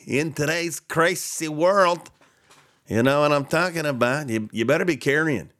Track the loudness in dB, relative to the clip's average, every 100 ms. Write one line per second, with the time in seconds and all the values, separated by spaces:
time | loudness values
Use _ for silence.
0 | -4 -4 -4 -4 -4 -2 -6 -10 -6 0
1 | 0 0 -8 -8 -6 0 2 4 2 0
2 | -8 _ _ _ _ -20 _ _ -2 2
3 | 4 4 2 2 0 0 0 -2 -4 0
4 | 0 0 -2 -4 -4 -2 2 2 2 0
5 | 0 2 0 -2 -6